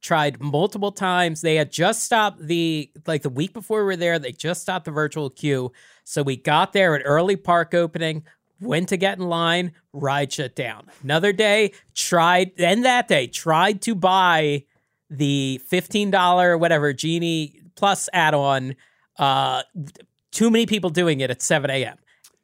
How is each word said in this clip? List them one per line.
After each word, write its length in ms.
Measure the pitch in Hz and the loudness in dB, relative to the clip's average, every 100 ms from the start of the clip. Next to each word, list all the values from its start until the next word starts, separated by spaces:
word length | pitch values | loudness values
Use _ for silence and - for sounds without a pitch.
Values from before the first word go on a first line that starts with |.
Tried 380 | - 170 147 123 | 0 0 0 -4
multiple 520 | 143 143 196 208 202 | -4 -2 -2 -2 -6
times. 500 | 196 196 180 175 156 | -4 -2 0 0 -2
They 140 | 165 156 | 0 0
had 160 | 147 | 0
just 320 | - 170 226 | 0 -2 0
stopped 340 | - 233 214 160 151 | 0 0 0 -4 -6
the, 460 | 170 165 156 143 - 151 | -2 -2 -4 -6 -12 -6
like, 160 | 156 | -4
the 60 | 143 | -4
week 220 | 123 180 | -4 -6
before 260 | 233 196 214 | -8 -6 -2
we 60 | 202 | 0
were 100 | 185 | 0
there, 240 | 170 170 | 0 -2
they 120 | 135 | -4
just 280 | 151 156 175 | -8 -8 -6
stopped 240 | - 185 165 | -6 -6 -6
the 60 | |
virtual 400 | 151 151 160 143 | -4 -4 -4 -8
queue. 400 | - 151 135 127 _ _ _ | -6 -2 -2 -2 _ _ _
So 180 | - - | -10 -4
we 160 | 139 131 | -2 -2
got 360 | - 151 190 | 0 2 2
there 200 | 202 185 147 | 2 2 2
at 60 | 139 | 2
early 300 | 147 185 196 | 2 2 -2
park 380 | 196 175 165 | 2 0 2
opening, 500 | 175 170 165 165 156 - _ _ _ | 0 -2 -2 -4 -6 -10 _ _ _
went 260 | 208 247 180 | -4 -4 -2
to 80 | 190 | -2
get 200 | 190 196 | -2 -2
in 100 | 180 | -4
line, 420 | 170 165 170 180 - _ | -2 0 0 -2 -8 _
ride 380 | 143 139 139 143 | -6 -2 -2 -2
shut 240 | - 135 - | -4 -8 -6
down. 300 | 123 110 - - | -10 -10 -18 -18
Another 320 | 135 156 196 | -2 0 2
day, 380 | 202 214 208 208 - _ - | 2 2 4 2 -2 _ -8
tried, 560 | - 175 170 180 185 - | 0 2 4 4 2 0
and 260 | 175 208 254 | 0 2 2
that 220 | 247 240 | 2 2
day, 180 | 165 123 | 0 0
tried 560 | - 165 160 254 208 | -6 0 2 2 0
to 140 | - 214 | -4 0
buy 720 | 185 190 180 165 151 143 - _ _ _ _ | 2 4 4 4 2 -2 -6 _ _ _ _
the 500 | 139 143 139 135 131 - | -4 0 0 -2 -6 -2
fifteen 460 | 180 180 208 202 | -2 0 -2 0
dollar 440 | 190 180 180 180 170 | 2 4 4 4 4
whatever 380 | 170 160 147 | 4 2 2
Genie 680 | 131 160 165 170 165 151 _ - - | -2 -2 -2 -2 -4 -6 _ -20 -2
Plus 320 | 202 196 - | 0 0 -2
add-on. 640 | 190 160 151 139 135 131 131 _ _ _ _ | 0 2 2 2 0 -2 -10 _ _ _ _
Uh, 460 | 143 135 135 131 - - 139 - - _ _ | 0 2 0 -2 -6 -12 -16 -16 -20 _ _
too 200 | - 226 | 0 2
many 160 | 226 233 | 4 2
people 220 | 214 180 | -2 -2
doing 300 | 160 175 143 | 0 0 0
it 100 | 131 | -2
at 100 | 123 | -4
seven 280 | - 160 139 | -2 0 0
A 120 | 135 120 | -4 -4
M. 120 | - _ _ - _ | -8 _ _ -20 _